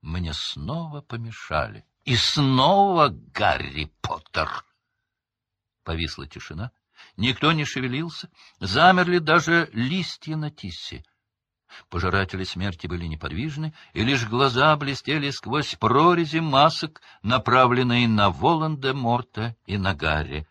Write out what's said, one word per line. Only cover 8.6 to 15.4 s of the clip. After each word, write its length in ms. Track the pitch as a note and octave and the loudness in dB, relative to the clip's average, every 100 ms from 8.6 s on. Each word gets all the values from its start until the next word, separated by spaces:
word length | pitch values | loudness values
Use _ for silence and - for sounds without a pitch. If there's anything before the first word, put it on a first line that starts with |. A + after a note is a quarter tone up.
| F#2 G2+ E3+ F#3 F3 F3+ | -4 6 6 6 4 2
даже 520 | D#3 E3 D#3 E3+ E3 | 4 2 4 2 0
листья 600 | A2+ B2 F#3 F3 - - D#3+ | -4 -2 -2 -6 -10 -10 -6
на 160 | D3+ | -8
тиссе. 520 | D3+ G2 E2 - B1+ - _ _ _ _ _ _ - _ | -10 -14 -12 -14 -16 -18 _ _ _ _ _ _ -20 _
Пожиратели 540 | F2 F2+ F#2+ F#2 F#2+ | -4 0 0 -2 -4
смерти 440 | F#2+ - G2 F2 F2 | -8 -6 -6 -6 -8
были 180 | E2+ E2+ | -8 -8
неподвижны, 680 | D#2 D#2 D#2 D3+ C#3+ D#3 - - | -8 -8 -8 -8 -6 -10 -10 -14
и 100 | - | -4
лишь 240 | A2 C#3 A2+ | 0 0 -2
глаза 480 | A#2+ C#3 A#2+ D3 D3+ | 2 2 4 2 2
блестели 520 | C#3 C3+ - D3+ C#3 | -2 -6 -4 -2 -2
сквозь 440 | C#3 | -6